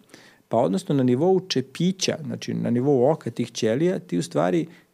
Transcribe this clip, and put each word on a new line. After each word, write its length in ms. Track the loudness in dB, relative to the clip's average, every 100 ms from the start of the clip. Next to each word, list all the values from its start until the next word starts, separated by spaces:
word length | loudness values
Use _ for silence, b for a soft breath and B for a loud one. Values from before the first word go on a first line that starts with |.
| _ b b b -4
pa 100 | 0
odnosno 380 | 2 0 0 0
na 80 |
nivou 360 | 2 2 2 2
čepića, 760 | 0 -4 -4 -2 -2 -2 -4 -4
znači 300 | -6 -10 -6
na 160 | -4 -2
nivou 420 | 0 2 4 4
oka 200 | 2 -4
tih 200 | -6 -6
ćelija, 480 | -2 0 2 0 -2
ti 180 | -4 -4
u 60 |
stvari 440 | -2 0 0 0 -2 B B